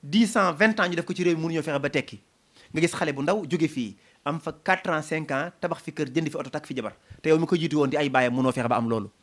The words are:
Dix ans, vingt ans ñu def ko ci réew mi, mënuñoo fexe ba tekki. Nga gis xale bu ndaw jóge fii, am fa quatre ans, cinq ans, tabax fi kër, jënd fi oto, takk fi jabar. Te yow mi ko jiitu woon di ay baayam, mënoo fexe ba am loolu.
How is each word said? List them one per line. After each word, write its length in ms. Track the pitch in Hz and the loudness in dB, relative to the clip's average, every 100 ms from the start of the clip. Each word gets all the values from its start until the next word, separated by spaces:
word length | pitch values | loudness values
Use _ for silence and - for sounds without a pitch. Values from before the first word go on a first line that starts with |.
Dix 320 | 143 185 226 233 | 0 2 4 4
ans, 160 | 190 | 2
vingt 260 | 151 214 220 | 4 2 4
ans 80 | 180 | 0
ñu 60 | 175 | 0
def 100 | 170 | -4
ko 80 | |
ci 100 | 185 | 0
réew 120 | 180 165 | 0 2
mi, 60 | |
mënuñoo 200 | 160 165 | 0 -2
fexe 160 | 151 139 | -2 -2
ba 100 | 143 | 0
tekki. 300 | 143 - 104 _ _ _ _ - | -2 -4 -12 _ _ _ _ -8
Nga 80 | 151 | 0
gis 120 | 165 - | 0 0
xale 180 | 160 | -2
bu 80 | 139 | -2
ndaw 220 | 147 208 165 | 0 0 0
jóge 180 | 165 156 | 0 0
fii, 280 | 151 113 98 _ _ - | -2 -6 -8 _ _ -6
am 140 | 156 | -6
fa 120 | 165 | -6
quatre 380 | 156 - 185 - | -8 0 0 0
ans, 100 | 156 | -4
cinq 300 | 151 160 151 | -2 -6 -2
ans, 200 | 135 165 - | -4 -4 -6
tabax 240 | 180 170 | -6 -6
fi 80 | - | -10
kër, 160 | 147 147 | -6 -2
jënd 180 | 127 160 | 0 -2
fi 80 | 151 | -6
oto, 120 | 135 | -8
takk 160 | 151 - | -10 -8
fi 80 | 131 | -8
jabar. 180 | 110 - _ - | -8 -10 _ -8
Te 80 | 151 | 2
yow 100 | 156 | 4
mi 60 | 165 | 4
ko 100 | 180 | 0
jiitu 220 | 160 151 | 2 2
woon 120 | 139 | 2
di 80 | 147 | 2
ay 120 | 147 | 2
baayam, 240 | 131 123 123 | 4 2 2
mënoo 160 | 131 | 0
fexe 160 | 127 117 | 2 0
ba 80 | 120 | 0
am 120 | 117 | 2
loolu. 200 | 113 101 _ | -2 -4 _